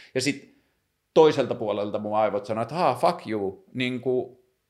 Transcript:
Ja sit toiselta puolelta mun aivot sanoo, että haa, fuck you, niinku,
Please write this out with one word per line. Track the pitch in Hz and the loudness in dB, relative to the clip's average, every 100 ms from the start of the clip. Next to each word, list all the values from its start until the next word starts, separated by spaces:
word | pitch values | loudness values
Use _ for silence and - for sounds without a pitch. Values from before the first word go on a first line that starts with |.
| - | -8
Ja | 131 | -2
sit | 131 - - _ _ _ _ _ _ | -2 -4 -10 _ _ _ _ _ _
toiselta | - 156 143 123 | 6 6 6 -2
puolelta | 120 110 104 104 104 | -2 -4 -2 -2 -4
mun | 107 107 | -2 0
aivot | 110 101 - | 2 0 -4
sanoo, | 110 | -6
että | 117 | -4
haa, | 156 160 | 0 0
fuck | 123 170 175 - | 2 0 0 -4
you, | 107 95 - _ | -4 -4 -8 _
niinku, | 123 127 127 127 127 - - _ _ _ | -6 -4 -4 -2 -2 -2 -12 _ _ _